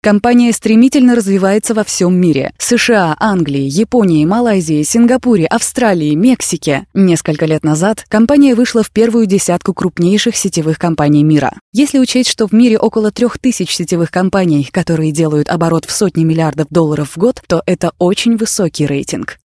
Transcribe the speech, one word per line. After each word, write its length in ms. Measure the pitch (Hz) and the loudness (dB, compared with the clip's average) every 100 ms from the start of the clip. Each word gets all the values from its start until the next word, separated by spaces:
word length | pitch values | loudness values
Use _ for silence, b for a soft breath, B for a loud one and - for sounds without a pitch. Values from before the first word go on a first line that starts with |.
Компания 500 | 214 208 240 247 240 | 2 2 2 2 2
стремительно 600 | 220 214 220 262 294 247 | 0 2 4 4 4 2
развивается 580 | 233 196 196 190 208 - | 2 0 0 0 0 -2
во 100 | 220 | -4
всём 320 | 208 - 180 | -4 -2 0
мире: 380 | 180 180 139 - _ | 2 2 0 -4 _
С 180 | - 240 | -2 0
Ш 180 | - | 2
А, 220 | 220 170 151 | 0 0 -2
Англии, 440 | 220 190 147 139 | -2 -2 -2 -2
Японии, 640 | 135 151 226 247 196 156 156 | -2 -2 0 2 2 2 2
Малайзии, 560 | 220 240 196 160 151 | 0 0 0 0 -2
Сингапуре, 640 | 151 233 233 254 254 208 160 | 0 2 2 2 2 0 2
Австралии, 680 | 226 - - 233 180 151 | -2 -4 -2 0 0 0
Мексике. 720 | 151 240 254 - 160 - 139 - | 2 2 0 -2 -4 -4 -4 -4
Несколько 540 | - 190 165 - 151 160 | 0 2 2 -2 -4 -2
лет 180 | 156 | -2
назад 400 | 156 151 196 214 - | 0 0 -2 -2 -2
компания 460 | 214 233 285 277 | 0 2 4 4
вышла 280 | 233 247 233 | 4 2 0
в 80 | 214 | 0
первую 340 | 214 233 233 | 0 2 2
десятку 480 | 214 190 - 175 - | 2 0 0 -2 -4
крупнейших 640 | 180 185 - 175 208 233 - | -4 -6 -2 0 2 0 -2
сетевых 420 | 196 165 156 156 | -4 -2 -4 -2
компаний 460 | 175 160 147 147 | -2 0 2 4
мира. 300 | 151 151 135 - _ | 4 2 0 -6 _
Если 260 | 214 285 277 | -2 0 2
учесть, 300 | 254 254 247 | 0 0 -2
что 180 | - 214 | -2 0
в 60 | |
мире 260 | 220 240 214 | 2 4 2
около 340 | 214 226 214 | 0 0 -2
трёх 260 | - 233 - | -2 -4 -2
тысяч 360 | 262 - 180 | -4 -4 -6
сетевых 360 | - 170 170 165 | -6 -4 -2 -2
компаний, 580 | 180 190 196 180 147 135 | -2 0 0 0 0 0
которые 400 | 185 170 160 156 | -4 -2 -2 -2
делают 380 | 151 156 151 - | 0 0 0 -2
оборот 380 | 170 165 165 - | -2 0 -2 -4
в 40 | |
сотни 320 | - 196 170 | -4 -2 0
миллиардов 440 | 160 160 160 151 151 | 0 0 -2 -4 -2
долларов 440 | 170 156 151 143 | 0 0 -2 -6
в 40 | - | -2
год, 260 | 226 - _ | -2 -2 _
то 160 | 165 | -4
это 280 | - 185 170 _ | -2 -2 -4 _
очень 400 | 180 208 240 226 | -2 0 0 -2
высокий 480 | 220 - 175 - | -2 -2 -4 -2
рейтинг. 540 | 143 139 - 90 - - | -4 -4 -6 -10 -10 -14